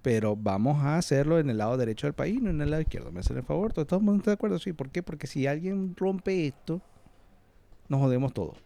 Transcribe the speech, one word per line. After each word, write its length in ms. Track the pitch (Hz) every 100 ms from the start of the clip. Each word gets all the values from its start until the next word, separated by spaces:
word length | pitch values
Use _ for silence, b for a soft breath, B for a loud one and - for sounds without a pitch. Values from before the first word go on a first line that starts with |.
pero 320 | 107 110 107 104
vamos 460 | 104 98 120 147
a 120 | 139 160
hacerlo 400 | - 139 147 165
en 100 | 143
el 80 | 110
lado 180 | 107 127
derecho 300 | 117 107 143
del 60 |
país, 280 | - 143 240
no 80 | 214
en 100 | 156
el 100 | 147
lado 120 | 156
izquierdo. 280 | 156 - -
¿Me 80 | 175
hacen 160 | - 127
el 60 |
favor? 280 | 123 151 208
¿Todo, 140 | - 147
todo 140 | 180
el 40 |
mundo 140 | 208 202
está 120 | 208
de 20 |
acuerdo?" 240 | 202 214 180
Sí. 140 | -
¿Por 180 | 165 135
qué? 120 | 175
Porque 220 | 175 156 143
si 180 | 147 131
alguien 480 | 151 180 196 190 175
rompe 500 | 185 190 190 185 151
esto, 340 | - - 170 - - - - - - _ _ _ - -
nos 120 | 135
jodemos 340 | 139 123 131
todos. 220 | 120 78 -